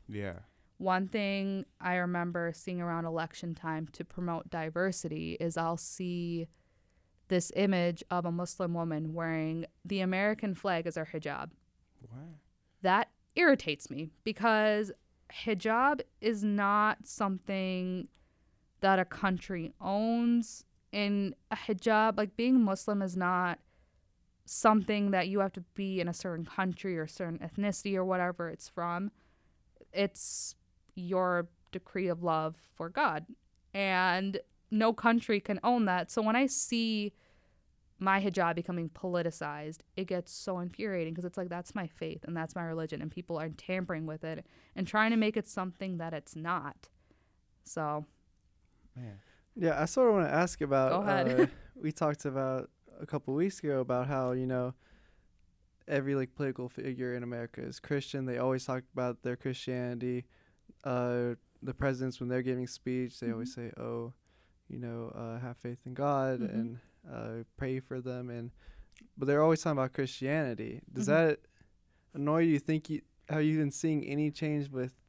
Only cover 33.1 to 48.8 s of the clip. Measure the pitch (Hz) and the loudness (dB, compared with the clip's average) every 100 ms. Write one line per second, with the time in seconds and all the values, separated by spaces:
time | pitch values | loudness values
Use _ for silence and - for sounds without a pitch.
33.1 | 156 165 - _ _ _ 196 196 185 185 | 0 -6 -16 _ _ _ -2 2 4 4
34.1 | 180 196 196 - _ _ 214 226 220 233 | 4 0 -2 -8 _ _ 4 4 4 4
35.1 | 233 - 208 - 202 226 247 202 180 165 | 4 4 0 0 0 2 4 4 2 0
36.1 | - 214 233 269 - - 233 226 214 208 | 0 2 4 2 2 0 0 2 0 -2
37.1 | - _ _ _ _ _ _ _ _ 190 | -6 _ _ _ _ _ _ _ _ 2
38.1 | 196 196 185 170 170 170 180 160 - 185 | 2 2 2 2 0 -2 -4 -6 -6 -2
39.1 | 175 165 160 151 147 151 165 _ - 185 | 0 0 -4 -6 -6 -10 -12 _ -8 -4
40.1 | 180 175 - - 185 175 175 208 185 165 | -4 -4 -8 -6 -4 -6 -6 -4 -2 -2
41.1 | 165 175 190 180 175 175 208 170 - 160 | -4 -6 -6 -6 -6 -8 -6 -8 -6 -8
42.1 | 160 - 170 160 180 165 165 160 147 151 | -8 -8 -6 -6 -6 -6 -4 -6 -6 -8
43.1 | - 175 165 160 156 - 185 185 165 160 | -8 -6 -6 -6 -8 -4 -4 -2 -4 -6
44.1 | 156 160 160 - - _ - 180 214 220 | -8 -8 -8 -12 -20 _ -6 0 2 4
45.1 | 226 220 214 202 - 185 175 190 175 165 | 4 4 2 -2 -4 -6 -6 -6 -6 -6
46.1 | 160 - 160 165 175 143 - - _ _ | -8 -8 -8 -4 -2 -4 -12 -20 _ _
47.1 | _ _ _ _ _ - - 151 151 151 | _ _ _ _ _ -10 -4 -2 -4 -6
48.1 | _ _ _ _ _ _ _ | _ _ _ _ _ _ _